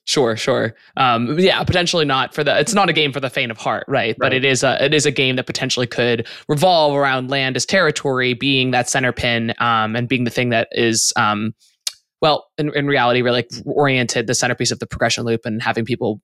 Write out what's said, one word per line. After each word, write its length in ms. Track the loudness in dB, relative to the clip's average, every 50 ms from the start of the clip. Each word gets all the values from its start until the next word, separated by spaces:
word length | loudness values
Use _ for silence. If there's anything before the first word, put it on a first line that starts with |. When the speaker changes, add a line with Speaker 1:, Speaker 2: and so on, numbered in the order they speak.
| _
Speaker 1:
Sure, 300 | -4 0 0 2 2 0
sure. 380 | 0 0 0 0 0 0 -2 -4 -8 _ -12 _ 0
Um, 400 | 2 2 2 2 0 -2 0 2
yeah, 240 | 2 2 2 2 0
potentially 420 | 0 0 0 0 0 0 0 0
not 280 | 0 0 0 -2 -2 -4
for 100 | -2 -2
the, 160 | 0 2 2
it's 140 | 2 2 2
not 160 | 2 2 2
a 40 | 2
game 200 | 0 0 0 -2
for 60 | -4
the 100 | -6 -6
faint 220 | -4 -4 -4 -4
of 60 | -6 -6
heart, 260 | -4 -4 -4 -4 -4 -2
right? 280 | -2 -2 0 -2 -2 -2
But 140 | -2 0
Speaker 2:
Right. 20 | 0
Speaker 1:
it 120 | 2 2
is 180 | 2 2 2 2
a, 200 | 2 2 2 0
it 120 | 2 2
is 100 | 2 2
a 60 | 0
game 240 | 0 0 0 0 0
that 100 | -2 -4
potentially 400 | -6 -6 -6 -4 -4 -2 -2 -4
could 420 | -4 -2 -2 0 0 0 0 -2 -8 -14 -14 -6 -4
revolve 480 | 0 2 4 4 4 6 4 4 4
around 340 | 2 2 2 0 0 -2 -2
land 260 | -2 -2 0 0 -2
as 120 | -2 -2 0
territory 640 | 2 2 2 2 0 0 -2 -2 0 0 0 0 0
being 380 | 0 0 0 2 2 2 2
that 180 | 2 0 0 0
center 220 | 0 0 0 0 0
pin, 400 | 0 -2 0 0 0 -2 -2 -2 -2
um, 360 | 0 2 2 2 2 0 0
and 140 | -2 -2 0
being 140 | 0 0 0
the 80 | -2
thing 180 | -2 -2 0 0
that 200 | 0 0 0 0
is, 420 | 0 0 2 2 2 2 0 0 0 0
um, 360 | 0 0 0 0 -4 -6 -8 -10 _ _ _ _ _ -12 -12 -12 _ _ _ _
well, 320 | 0 2 2 0 -2 _ _ -6
in, 120 | -4 -2 -2
in 100 | -2 0
reality, 380 | 0 2 2 2 2 2 2 2
really, 140 | 2 0 0
like, 120 | -2 -4 -10 -12 -10
oriented 640 | -4 0 2 2 2 2 2 0 0 -2 -2 -2 -2
the 80 | -2
centerpiece 340 | 0 0 -2 -2 -2 -2 -4
of 80 | -4 -4
the 80 | -8
progression 380 | -10 -4 -2 -2 0 0 -2 -2
loop 180 | -2 -2 -2 -2
and 160 | -4 -6 -2
having 260 | -2 -2 -2 -2 -2
people 360 | -2 -4 -2 -2 -4 -4 -4